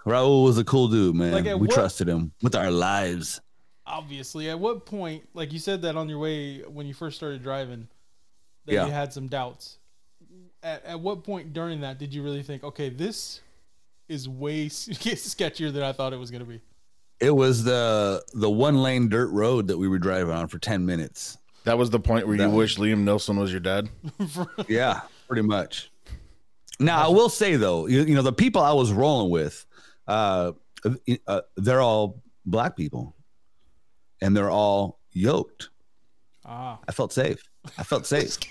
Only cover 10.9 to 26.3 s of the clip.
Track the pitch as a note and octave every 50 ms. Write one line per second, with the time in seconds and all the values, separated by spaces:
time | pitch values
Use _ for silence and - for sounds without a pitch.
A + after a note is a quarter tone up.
10.9 | E3+ E3 E3+ G3 G3+ E3+ - G3+ G3 F3+ E3+ D#3+ C#3+ E3 E3+ E3+ D#3+ D3 C#3+ C3+
11.9 | C3+ C3+ D3 C#3 C#3 D3 C#3+ D3 C#3+ C#3+ B2+ D3 C#3 C3 D3 D3 - - C#3+ C3
12.9 | B2 C3+ F3 A3+ G#3 - - - - - - - - - - - - - - -
13.9 | - - - - D#3 C3+ B2+ C3 C3 B2+ C#3+ D3 D#3 D3+ D3+ D3+ - - - A3+
14.9 | E3 - - A#3 - - - G#3+ - - F3+ D3 - - D#3 D3 C#3 C#3+ C#3 C3+
15.9 | C3+ C3+ C3 C3 C3 B2+ B2 A#2+ B2 A#2+ B2 A#2 A#2 A2+ - - - - - -
16.9 | - - - - - - B2 C#3+ D3 C3+ C3 C3 B2+ A2+ A2+ B2 B2 A#2+ A#2 A2+
17.9 | A2 G#2+ G2+ G2 G2 - - - - A2 A2 G#2 G#2 A2+ C#3 D3+ C#3+ C3 C3 C3
18.9 | C3 B2 A#2+ G#2+ G#2+ A#2 B2 F2+ F#2 G2+ G#2+ A#2+ B2+ A#2 G2 F#2 F2+ E2 G2 F#2+
19.9 | F#2+ F2+ F2 F#2+ F#2 F#2 F2 E2 E2 E2 E2+ - - E2 - A2+ G#2 F#2 F2+ F#2
20.9 | F2 E2 D2 - - - - - - - - _ _ _ - A#2 A#2+ A#2+ B2 A#2
21.9 | A#2 A2 - - A2+ A2+ G2 G#2+ G#2 G2+ G2+ G2+ G#2+ A2 A2 G#2+ - G2 G#2 G#2+
22.9 | G#2+ G#2 G2+ G2+ G#2 G2+ - G#2+ G2+ G2+ G2 F#2 F#2 F#2 F2 F#2 F#2+ G#2 A2 A2
23.9 | - - - D3 - - G3 D3+ C#3+ F3+ F3 - - A3 - - A2 A#2 C3 A#2
24.9 | F#2+ - - - - - - - B2 A2 G#2+ G#2+ G#2 F#2+ - - - - - -
25.9 | - _ _ - - - - -